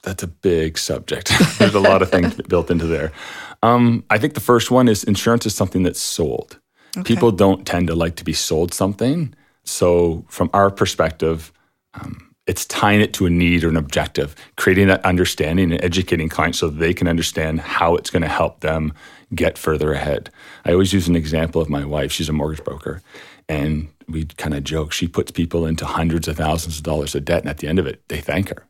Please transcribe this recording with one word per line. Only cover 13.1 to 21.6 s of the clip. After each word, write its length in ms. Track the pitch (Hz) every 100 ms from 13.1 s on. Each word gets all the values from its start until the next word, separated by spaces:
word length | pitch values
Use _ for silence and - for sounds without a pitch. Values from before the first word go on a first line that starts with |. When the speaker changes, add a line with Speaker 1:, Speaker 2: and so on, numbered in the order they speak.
Speaker 1:
to 120 | - 92
a 40 |
need 320 | 87 87 87
or 60 | 82
an 80 | 80
objective, 580 | 71 - 73 - 73 - - -
creating 300 | - 92 98
that 180 | 95
understanding 680 | 98 90 90 - 76 85 90
and 120 | 82
educating 460 | 92 87 92 85 78
clients 280 | - 82 82
so 100 | 85
they 260 | 76 82
can 120 | 90 87
understand 540 | 82 82 - 78 80
how 340 | - - 85
it's 140 | 85 -
gonna 200 | 90 80
help 320 | - 80 -
them 340 | - 80 78 76 - - _
get 240 | 85 82 -
further 340 | - 78 76
ahead. 380 | 71 - 71 - _ - -
I 80 | -
always 220 | 90 95
use 140 | 98 85
an 80 | 87
example 440 | 76 78 80 82